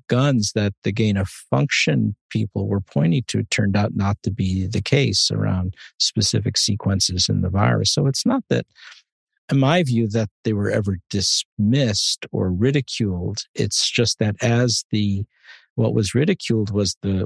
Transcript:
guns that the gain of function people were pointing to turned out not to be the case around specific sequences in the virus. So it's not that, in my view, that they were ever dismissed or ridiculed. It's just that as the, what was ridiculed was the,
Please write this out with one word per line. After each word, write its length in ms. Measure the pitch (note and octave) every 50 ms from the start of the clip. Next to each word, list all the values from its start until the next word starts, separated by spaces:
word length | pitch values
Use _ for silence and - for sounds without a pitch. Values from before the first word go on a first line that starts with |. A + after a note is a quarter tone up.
| -
guns 440 | - B2 B2 C3+ C#3+ C3+ A#2 G2+ - -
that 200 | A2 G#2 G2+ - - -
the 80 | -
gain 260 | G2 A2+ A2+ G#2+ G2+
of 100 | G2 F#2+
function 880 | - - - - _ - C3+ D3 - - - - D#3 D3 B2+ A2 G#2+ G#2 - _ _
people 380 | - A2 A2 G2+ - G2+ G2
were 140 | G#2 G2 G2+
pointing 420 | F#2 - - C#3 D#3 E3 E3 C3+ A2
to 160 | - - G#2+ G#2
turned 300 | - - - G#2+ G2+ F#2+
out 200 | G2+ G2+ - -
not 260 | G#2 G2 G2+ G#2 -
to 80 | - -
be 380 | G2 - G2 F#2 F#2 F#2+ F#2
the 160 | G2 A2+ G#2 G2+
case 480 | - C3+ C#3+ C3+ A2 G2+ - - -
around 420 | G#2+ G#2 G#2 G2+ G2 F#2 F#2 F#2 - - - - _ _
specific 580 | - - - G#2+ G2+ - - G#2+ G#2 - G#2+
sequences 720 | - - - G2+ G2+ - F#2+ G2 F#2+ - - F#2 F2+ -
in 140 | - G#2 F#2+
the 80 | F2+ F2+
virus. 420 | F2+ G2 A2 A#2+ A#2 G#2 G#2 -
So 140 | - D3+ C#3+
it's 180 | C#3 C3+ - -
not 200 | A#3 B3 C4+ - -
that, 180 | - - - - _ - - - - - _ _ _ _ _ _ _ _ _ -
in 60 | C#3
my 240 | C#3 C3+ C3+ E3 F#3
view, 260 | E3+ C3 A#2+ A2+ A#2 G#2+
that 200 | G#2 A2+ A2 - - _ _
they 100 | A#2 G#2+
were 160 | G2+ G2+ G#2
ever 300 | G#2 A2 G2+ G2+ F#2+ F2 - _
dismissed 1160 | - G2+ - - - - - - _ - G2+ G#2 B2+ C#3+ C3+ A2+ G2 - - - - - - -
or 200 | - - G2 F#2
ridiculed. 880 | F2+ F2+ A2+ C3+ C#3+ D3 B2 - - - A#2 G2+ F#2 F2 F#2 G#2+ G#2 - - - _
It's 340 | - - G2 - - - -
just 300 | - - A#2 - - -
that 160 | A2 G#2 G#2 -
as 440 | - A#2 A#2+ A#2+ B2 A#2+ A2 - - -
the, 340 | - G#2+ G#2 G2+ G2 G2 G#2 - _ _ _ - - - _ _ _
what 220 | - A2+ A2+ A2
was 180 | A2+ G#2 F#2+ -
ridiculed 560 | B2+ D3+ F#3 F#3+ - - - A#2 A2 G#2 G2
was 280 | G2+ G#2 G2+ F2+ - -
the, 240 | - G2 G2 F#2+ G2